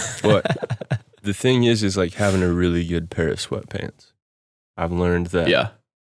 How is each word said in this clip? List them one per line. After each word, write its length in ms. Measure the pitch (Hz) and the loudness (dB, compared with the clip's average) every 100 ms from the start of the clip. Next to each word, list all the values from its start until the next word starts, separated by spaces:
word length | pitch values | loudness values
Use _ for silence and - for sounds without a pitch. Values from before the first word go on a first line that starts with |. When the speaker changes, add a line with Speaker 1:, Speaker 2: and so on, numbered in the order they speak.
| - - | -8 -2
Speaker 1:
But 240 | 104 104 - - - 117 - 113 - _ | 2 2 2 -4 -4 -8 -6 -6 -6 _
the 120 | 101 | -6
thing 300 | 98 127 127 | -2 2 4
is, 180 | 120 117 | 4 2
is, 120 | 104 95 | 2 0
like, 180 | 90 | -2
having 280 | 95 104 95 | 0 2 2
a 100 | 90 | 2
really 320 | 87 90 87 85 | 2 2 0 -2
good 240 | 85 82 | -4 -4
pair 180 | - 82 | -2 -2
of 100 | - | -2
sweatpants. 720 | - - - - - - _ _ _ _ _ _ _ - | -6 -8 -8 -10 -10 -14 _ _ _ _ _ _ _ -6
I've 140 | 85 | -4
learned 360 | 87 90 87 87 | 0 2 0 0
that 200 | 87 85 | 0 2
Speaker 2:
Yeah. 200 | 78 80 - _ _ _ | 2 0 -8 _ _ _